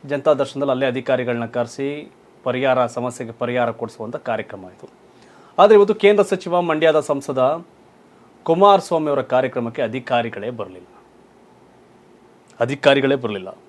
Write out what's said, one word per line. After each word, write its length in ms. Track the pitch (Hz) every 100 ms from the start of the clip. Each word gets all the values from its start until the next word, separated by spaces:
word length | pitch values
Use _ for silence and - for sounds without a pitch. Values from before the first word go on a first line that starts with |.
| 139
ಜನತಾ 280 | 143 156
ದರ್ಶನದಲ್ಲಿ 380 | 139 131 139 139
ಅಲ್ಲೇ 140 | 127 135
ಅಧಿಕಾರಿಗಳನ್ನ 600 | 127 123 127 123 117 113
ಕರೆಸಿ 720 | 123 117 - 139 147 - _ _ _
ಪರಿಹಾರ, 420 | 131 123 131 127 120
ಸಮಸ್ಯೆಗೆ 460 | 120 123 120 117
ಪರಿಹಾರ 400 | 113 120 123 117
ಕೊಡಿಸುವಂಥ 440 | 113 113 - 110 147
ಕಾರ್ಯಕ್ರಮ 440 | - 110 104 98
ಇದು. 300 | 92 92 - _ _ _ - - - -
ಆದ್ರೆ 160 | 202 214
ಇವತ್ತು 200 | 202 214
ಕೇಂದ್ರ 280 | 202 208
ಸಚಿವ, 380 | 202 185 180 175
ಮಂಡ್ಯದ 380 | 170 156 160 151
ಸಂಸದ 680 | 147 139 135 131 127 165 175 _ _ _ _ _ _ _
ಕುಮಾರಸ್ವಾಮಿ 680 | - 165 202 196 - 165 151
ಅವರ 120 | 139
ಕಾರ್ಯಕ್ರಮಕ್ಕೆ 600 | 127 127 131 127 117 117
ಅಧಿಕಾರಿಗಳೇ 680 | 117 127 127 123 117 104 107
ಬರ್ಲಿಲ್ಲ. 380 | 120 95 92 90 - _ _ _ _ _ _ _ _ _ _ _ - _ _ _ -
ಅಧಿಕಾರಿಗಳೇ 560 | 120 139 143 139 135 139
ಬರ್ಲಿಲ್ಲ. 420 | 117 101 92 -